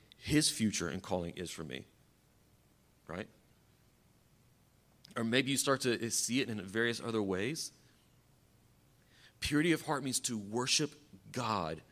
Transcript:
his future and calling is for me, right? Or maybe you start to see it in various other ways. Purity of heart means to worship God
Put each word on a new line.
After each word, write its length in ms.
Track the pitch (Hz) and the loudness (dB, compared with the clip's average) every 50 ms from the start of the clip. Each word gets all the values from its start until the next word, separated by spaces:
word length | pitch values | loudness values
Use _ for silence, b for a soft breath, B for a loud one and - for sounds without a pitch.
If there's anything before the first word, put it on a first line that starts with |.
| B B B | B B B
his 320 | - - - 151 151 156 - | -12 -2 2 4 4 4 4
future 400 | - - 110 104 - - 87 78 | 2 2 2 2 2 0 -2 -4
and 120 | 69 95 | -4 -6
calling 320 | - - 95 90 85 85 - | -4 -2 -2 -2 -2 -4 -6
is 140 | - 90 80 | -8 -8 -8
for 120 | - 82 80 | -8 -10 -8
me, 220 | 69 64 67 - - _ _ _ _ _ _ _ _ _ _ _ _ _ _ _ _ _ _ _ _ _ _ _ | -8 -10 -10 -12 -16 _ _ _ _ _ _ _ _ _ _ _ _ _ _ _ _ _ _ _ _ _ _ _
right? 200 | - 82 95 - - - - _ _ _ _ _ _ _ _ _ _ _ _ _ _ _ _ _ _ _ _ _ _ _ _ _ _ _ _ _ _ _ _ - - - | -12 -10 -10 -10 -12 -16 -20 _ _ _ _ _ _ _ _ _ _ _ _ _ _ _ _ _ _ _ _ _ _ _ _ _ _ _ _ _ _ _ _ -20 -8 -4
Or 80 | 123 117 | -2 0
maybe 260 | 113 120 131 135 139 | 4 4 4 4 4
you 80 | 135 | 0
start 240 | 123 - 143 135 131 | 2 4 2 2 2
to 300 | - 123 113 101 117 113 | 2 2 2 2 0 -2
see 300 | - - - - 120 139 | 0 -2 0 0 0 0
it 80 | 110 117 | 0 -2
in 120 | 110 104 | -4 -6
various 400 | 92 95 95 113 117 117 113 - - | -6 -2 0 2 2 2 0 -2 -4
other 200 | 117 113 110 101 | -2 0 0 2
ways. 480 | 98 92 92 104 131 165 - - - - b b b b b b b _ _ _ _ _ _ _ _ _ _ - _ _ _ _ _ _ b b b b b b b b _ | 2 0 0 0 -2 -4 -6 -8 -10 -12 b b b b b b b _ _ _ _ _ _ _ _ _ _ -20 _ _ _ _ _ _ b b b b b b b b _
Purity 320 | - - 147 147 160 175 | -4 2 2 4 4 4
of 100 | 156 151 | 2 2
heart 220 | - 156 147 135 139 | 2 0 -2 0 0
means 160 | 131 120 - | 0 -2 -2
to 180 | - - 117 | -2 -2 -4
worship 540 | 107 98 101 107 120 127 131 - - 151 - - - - - - - - - | -4 -4 -2 -2 0 2 2 2 2 2 0 -4 -12 -20 -20 -20 -20 -18 -8
God 500 | - 123 120 110 107 98 82 78 80 78 b b | -6 -4 0 0 0 0 0 -2 -4 -8 b b